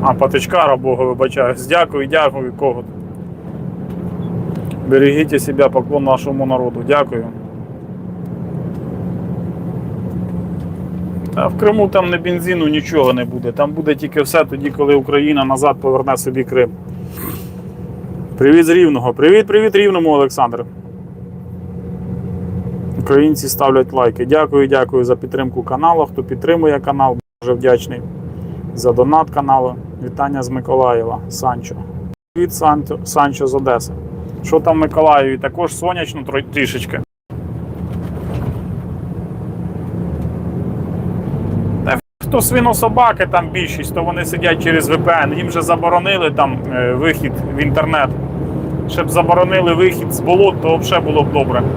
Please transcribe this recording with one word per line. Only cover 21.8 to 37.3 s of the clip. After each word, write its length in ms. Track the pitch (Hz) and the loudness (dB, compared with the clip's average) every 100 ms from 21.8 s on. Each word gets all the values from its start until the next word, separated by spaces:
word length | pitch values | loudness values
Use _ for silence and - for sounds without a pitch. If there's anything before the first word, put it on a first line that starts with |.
| - - - - - - - - - - - - | -10 -10 -8 -8 -6 -6 -6 -6 -6 -6 -6 -4
Українці 480 | - 139 151 143 135 | 2 4 4 2 -2
ставлять 440 | - 139 131 127 | 0 4 4 2
лайки. 340 | 131 120 110 123 | 2 2 2 2
Дякую, 420 | 151 147 143 139 | 2 4 4 4
дякую 360 | 139 127 131 | 4 2 2
за 120 | 123 127 | 2 0
підтримку 460 | 127 135 131 127 | 0 -4 -2 -4
каналу. 440 | 117 131 165 165 151 | -4 0 2 4 2
Хто 160 | - | -2
підтримує 580 | - 127 156 170 156 143 | -6 -4 2 4 4 2
канал, 360 | 139 139 135 120 - _ | 0 2 2 2 -8 _
дуже 120 | 120 | -2
вдячний 460 | 123 127 120 - 123 - - - - - - - | 2 4 4 2 -10 -10 -12 -12 -12 -12 -10 -10
за 180 | - 123 | -2 0
донат 380 | 120 127 156 156 | 4 4 4 2
каналу. 440 | 147 139 135 127 123 - - | -2 2 2 2 -4 -14 -12
Вітання 380 | 127 120 139 139 | -10 -4 -4 -2
з 60 | 123 | -4
Миколаєва, 680 | 131 120 131 127 117 113 113 - | -4 0 2 4 4 0 -6 -8
Санчо. 460 | - 131 120 - - - - - - _ | -4 -2 -2 -8 -12 -10 -10 -12 -14 _
Привіт, 200 | - 175 | -4 -2
Санчо, 440 | - 156 151 139 147 | 2 2 2 0 -8
Санчо 420 | - 151 143 131 139 | -4 2 2 2 0
з 80 | |
Одеси. 380 | 135 135 120 - - - - - - | 2 2 0 0 -10 -10 -12 -12 -10
Що 160 | - 160 | 0 2
там 160 | 165 160 | 4 2
в 40 | |
Миколаєві? 580 | 156 151 156 147 135 131 | 2 4 6 6 4 0
Також 360 | 135 139 170 | -4 -4 -4
сонячно 480 | - 170 180 151 151 | -2 -4 -4 -6 -8
тро-, 200 | 131 135 139 | -4 -4 -4
трішечки. 480 | 147 131 127 - - - _ _ | -2 -2 -2 -6 -6 -8 _ _